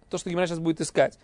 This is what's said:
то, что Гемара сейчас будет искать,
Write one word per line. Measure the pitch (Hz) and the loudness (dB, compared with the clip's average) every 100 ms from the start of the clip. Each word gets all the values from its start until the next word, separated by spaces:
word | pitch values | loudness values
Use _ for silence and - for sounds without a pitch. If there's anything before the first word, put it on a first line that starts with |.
| - | -10
то, | 180 | -8
что | 190 | -4
Гемара | 170 175 | -2 -2
сейчас | 165 | 0
будет | 165 160 | -2 -2
искать, | 156 - 131 - | 0 2 2 0